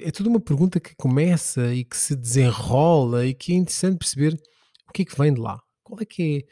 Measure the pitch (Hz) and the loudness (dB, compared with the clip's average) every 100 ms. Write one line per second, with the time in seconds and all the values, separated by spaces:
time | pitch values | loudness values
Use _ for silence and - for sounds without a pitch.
0 | 160 - 214 233 - 143 180 170 - - | -8 -4 0 0 0 0 2 0 -6 -6
1 | 131 131 175 170 - 131 120 123 120 - | -2 2 2 0 -2 -2 -2 -2 -4 -6
2 | - 139 120 131 123 - - 127 165 160 | -4 -4 -2 2 2 2 0 2 4 4
3 | 120 120 127 135 - 180 175 - 185 185 | 4 0 0 -2 -2 0 0 0 -2 -2
4 | - 139 156 160 _ _ _ _ _ - | -4 0 0 0 _ _ _ _ _ -6
5 | 180 - 147 127 110 107 _ _ - 220 | -4 0 2 2 -2 -8 _ _ -16 -12
6 | 208 - 160 143 - | -10 -4 -2 -2 -6